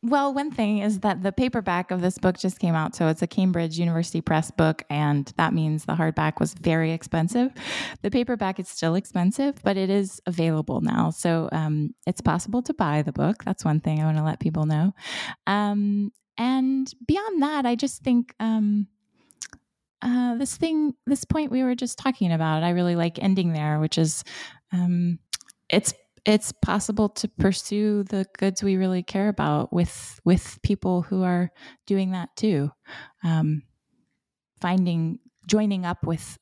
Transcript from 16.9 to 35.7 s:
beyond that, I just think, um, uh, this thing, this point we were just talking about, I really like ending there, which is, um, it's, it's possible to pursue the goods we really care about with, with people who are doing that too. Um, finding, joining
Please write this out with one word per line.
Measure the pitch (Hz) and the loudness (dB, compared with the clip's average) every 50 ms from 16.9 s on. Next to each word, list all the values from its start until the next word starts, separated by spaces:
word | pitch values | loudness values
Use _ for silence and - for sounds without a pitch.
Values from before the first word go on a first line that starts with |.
| - _ 240 | -8 _ -2
beyond | - 294 381 415 453 392 330 277 | 0 0 0 0 -2 0 0 0
that, | 285 302 294 262 | 0 0 0 0
I | 240 240 | 0 0
just | 233 - 269 - - - | 0 -2 -4 -4 -4 -2
think, | 262 247 240 240 - - _ | 2 2 2 2 -2 -6 _
um, | 220 226 220 220 214 208 208 208 202 - _ _ _ _ _ _ _ _ - _ - - - - _ _ _ _ _ _ _ _ - | -2 0 2 2 2 2 2 0 -2 -4 _ _ _ _ _ _ _ _ -16 _ -16 -16 -16 -20 _ _ _ _ _ _ _ _ -2
uh, | 247 247 247 247 247 240 | 0 0 2 2 0 0
this | 233 277 - - | 0 -2 -4 -2
thing, | - - 330 320 311 302 294 254 _ _ | -2 -2 0 2 2 2 0 -2 _ _
this | - 277 277 - | 0 0 0 0
point | _ - 311 302 269 226 | _ -2 -2 -2 0 0
we | 254 262 | 0 2
were | 254 247 | 2 0
just | 247 254 240 - | -2 -4 -6 -6
talking | - - 269 254 - 202 175 165 | -2 -2 -2 0 2 2 2 2
about, | 160 160 160 156 156 160 | 2 2 2 2 2 2
I | 175 | 2
really | 175 180 180 175 175 | 2 2 2 2 2
like | 170 170 170 170 - - | 2 0 0 -2 0 2
ending | 196 190 190 180 170 160 | 2 2 4 2 2 0
there, | 156 151 151 151 151 | 0 0 0 2 2
which | 156 156 - - | 0 0 2 2
is, | 160 160 160 - - - - - - - - - _ _ - | 2 2 2 -4 -8 -12 -16 -16 -16 -16 -18 -20 _ _ -2
um, | 180 180 180 175 175 175 175 175 - _ _ - - - - - _ _ _ | 0 2 2 2 2 2 0 -2 -4 _ _ -12 -12 -12 -16 -20 _ _ _
it's, | - 208 214 - - - _ _ _ - _ | 0 0 0 0 -6 -6 _ _ _ -4 _
it's | - 214 214 - - - | 2 2 2 2 -2 -4
possible | _ - - 185 208 - - 208 214 214 202 | _ -2 0 0 -2 0 -2 0 0 0 0
to | - - - 202 | 0 -4 -8 -8
pursue | _ - - 196 190 - - - 208 208 208 214 208 208 196 | _ 2 2 2 2 0 -4 -4 -2 0 2 2 2 0 0
the | 190 - 196 190 - _ - | -2 -2 -2 -2 -4 _ -2
goods | - 196 190 - - | -2 0 0 0 0
we | 196 190 | 0 2
really | 185 190 185 185 180 180 | 2 2 0 0 -2 -4
care | - - 196 196 214 | -4 -2 0 0 0
about | 196 - 147 151 147 147 127 - - | 0 0 0 0 2 0 0 0 0
with, | 175 175 - - - - - - - _ | 0 0 0 -2 -10 -16 -16 -18 -2 _
with | 180 180 175 - - - - - | 2 2 4 2 -4 -18 -6 -2
people | - 208 - - 185 185 175 170 | -2 -2 0 0 0 0 0 0
who | - 196 190 185 | -2 -2 0 0
are | 180 180 175 180 170 _ - - - - _ _ | 2 2 0 0 -2 _ -12 -20 -20 -20 _ _
doing | - 202 196 190 185 185 | -2 0 0 0 0 -2
that | 185 170 - _ | -4 -6 -10 _
too. | - - 214 190 147 139 147 - _ _ - - - - - _ _ - | -2 0 2 2 2 0 -2 -6 _ _ -20 -20 -20 -20 -20 _ _ -2
Um, | 170 165 160 160 151 151 151 - _ _ _ _ _ _ _ _ _ _ _ _ _ _ _ _ _ _ _ | 0 2 2 2 0 0 -2 -4 _ _ _ _ _ _ _ _ _ _ _ _ _ _ _ _ _ _ _
finding, | - 175 180 185 185 175 170 170 165 160 165 - _ - _ _ _ 180 | -2 0 2 2 2 2 2 0 0 -2 -4 -6 _ -20 _ _ _ 0
joining | 196 214 214 208 | 0 2 2 2